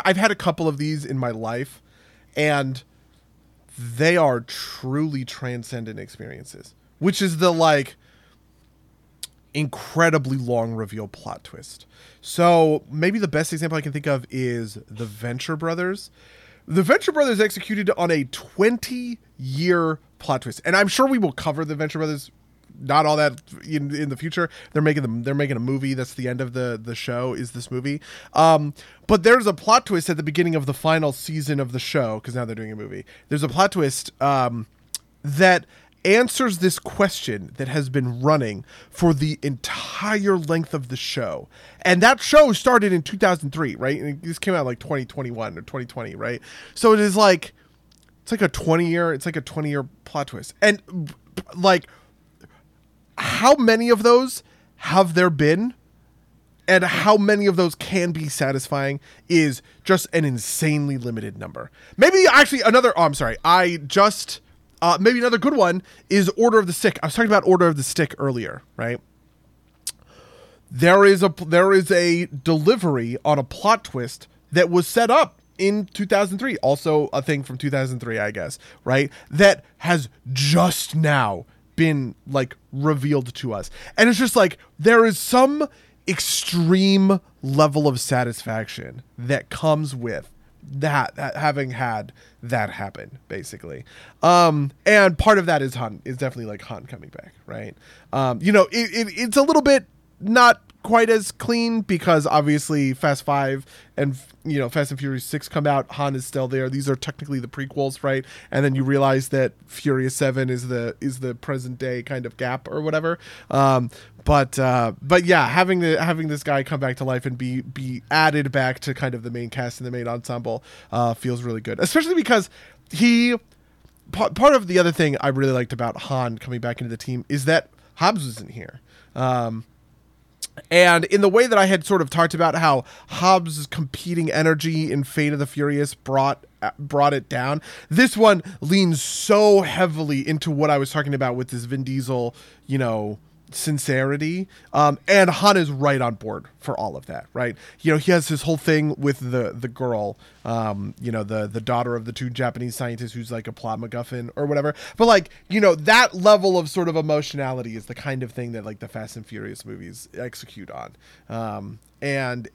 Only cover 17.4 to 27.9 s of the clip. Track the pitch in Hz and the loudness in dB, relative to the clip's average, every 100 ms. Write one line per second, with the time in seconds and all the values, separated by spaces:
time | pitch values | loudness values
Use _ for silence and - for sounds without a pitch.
17.4 | 214 190 - 208 196 - 170 160 131 - | 0 -4 -8 -4 -2 0 0 0 -4 -10
18.4 | - - 208 240 - 247 247 233 _ - | -10 0 0 0 -6 -10 -10 -12 _ -14
19.4 | 131 135 175 175 165 156 _ _ - 131 | -8 -2 0 2 0 -4 _ _ -4 -4
20.4 | 120 - - 190 202 - 262 254 190 - | -6 -8 0 2 2 2 2 2 0 -2
21.4 | 160 147 156 151 156 156 160 147 - _ | -6 -6 -6 -6 -6 -4 -6 -6 -12 _
22.4 | _ _ _ - 131 147 151 151 147 123 | _ _ _ -10 0 2 4 2 0 -2
23.4 | - - - 156 143 147 147 131 160 180 | -12 -20 -8 -6 -4 -6 -6 -6 -6 -4
24.4 | 170 - - 151 156 151 127 117 120 139 | -4 -6 -6 0 2 2 -2 -4 -4 -2
25.4 | 143 123 123 135 135 131 123 - 127 123 | -2 -2 -4 -4 -4 -4 -6 -6 -6 -6
26.4 | 131 123 123 113 113 117 - 120 127 - | -6 -6 -6 -6 -10 -10 -8 -6 -4 -6
27.4 | 117 139 - 123 135 | -8 -12 -10 -8 -6